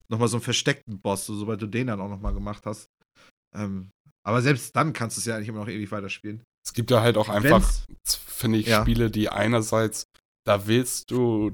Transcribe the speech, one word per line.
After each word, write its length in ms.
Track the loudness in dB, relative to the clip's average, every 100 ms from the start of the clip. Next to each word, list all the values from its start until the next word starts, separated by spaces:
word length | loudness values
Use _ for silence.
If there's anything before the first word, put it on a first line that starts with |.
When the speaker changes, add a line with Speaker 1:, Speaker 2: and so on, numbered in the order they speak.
| _
Speaker 1:
noch 100 | 0
mal 80 | 2
so 80 | 2
einen 80 |
versteckten 560 | 0 0 0 -2 -6 -6
Boss, 260 | -2 -2 -4
so, 80 |
sobald 260 | -6 -6 -4
du 60 | -4
den 220 | -2 -2
dann 120 | -4
auch 80 | -6
noch 100 | -6
mal 140 | -4
gemacht 320 | -4 -6 -8 -10
hast. 200 | -10 -14 _ _ _ -20 _ _ -8
Ähm, 320 | -6 -6 -10 _ _ _
aber 180 | -2 0
selbst 340 | 2 0 0 -2
dann 160 | -2
kannst 240 | -2 -6 -6
du's 80 |
ja 100 | -6 -6
eigentlich 120 | -6
immer 120 | -8
noch 80 | -8
ewig 220 | -8 -6
weiterspielen. 520 | -8 -8 -10 -10 -12 -16 _ -10
Speaker 2:
Es 80 |
gibt 160 | -6 2
ja 100 | 4
halt 160 | 4 2
auch 140 | 2
einfach, 300 | 2 6 6
Speaker 1:
Wenn's 220 | 6 2 -4 -10 -6
Speaker 2:
z-, 140 | -6 -6
finde 320 | -4 0 0
ich, 80 | 4
Speaker 1:
Ja. 160 | 4
Speaker 2:
Spiele, 280 | 4 2 2
die 200 | 2 -2
einerseits, 720 | 0 2 2 2 0 0 -2 -12 _ _ _ 0
da 200 | 0 4
willst 440 | 2 2 -6 -4
du 400 | 0 2 2 0